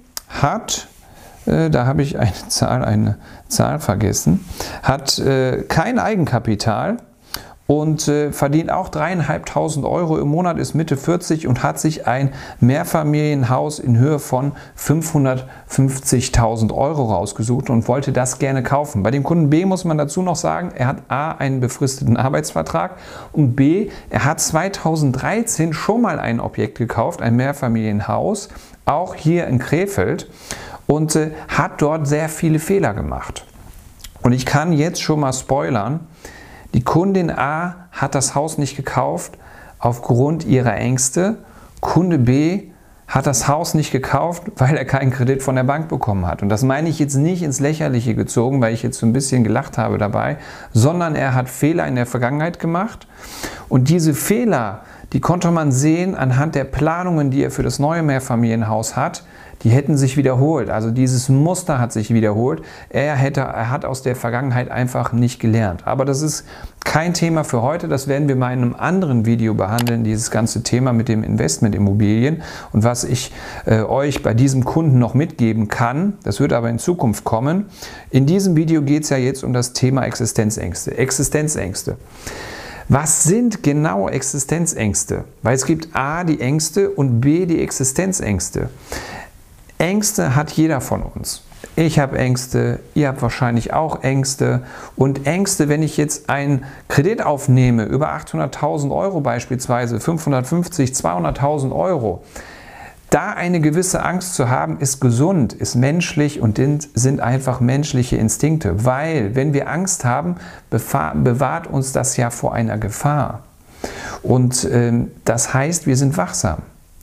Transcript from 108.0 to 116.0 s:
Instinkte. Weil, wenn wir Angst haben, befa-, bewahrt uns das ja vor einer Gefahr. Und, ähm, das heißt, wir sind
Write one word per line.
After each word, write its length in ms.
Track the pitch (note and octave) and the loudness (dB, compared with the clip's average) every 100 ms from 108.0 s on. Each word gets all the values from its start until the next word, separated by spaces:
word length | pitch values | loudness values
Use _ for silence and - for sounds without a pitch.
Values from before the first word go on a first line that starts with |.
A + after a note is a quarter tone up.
| B2 A#2+ | 0 0
Instinkte. 640 | G#2+ - D3 D#3+ G2 F2 | 0 2 0 2 0 2
Weil, 500 | B2+ C3 D#3+ D#3+ G2+ | 2 0 0 0 0
wenn 180 | B2 D3 | 0 0
wir 160 | C#3 - | 0 -2
Angst 360 | D3 F#3 - | -2 -2 -2
haben, 320 | B2 C3 E3+ F3 - - - | 0 0 -2 -6 -10 -20 -6
befa-, 440 | A#2 - C#3 D#3 D3+ | -4 -2 -2 -2 2
bewahrt 500 | C3 A#2+ C3+ E3 E3 | 2 2 0 -2 -4
uns 240 | C#3 C3 | -2 -2
das 260 | C3 B2 - | -2 -2 0
ja 140 | A#2+ | -2
vor 240 | - B2 | -2 -4
einer 240 | G#2+ A2+ G#2+ | 0 -2 -2
Gefahr. 640 | A2 - C#3+ D3 G#2+ A2 - - - - - - - - | -4 -2 0 0 -2 -6 -14 -20 -20 -14 -12 -12 -12 -10
Und, 420 | - B2 B2 B2+ - | 2 4 4 2 0
ähm, 400 | B2 A#2+ A#2 - - | 2 2 2 -2 -4
das 280 | - A#2+ - | -2 0 0
heißt, 360 | C3 C#3+ E3+ - | 0 0 -2 0
wir 80 | |
sind 200 | B2+ | 2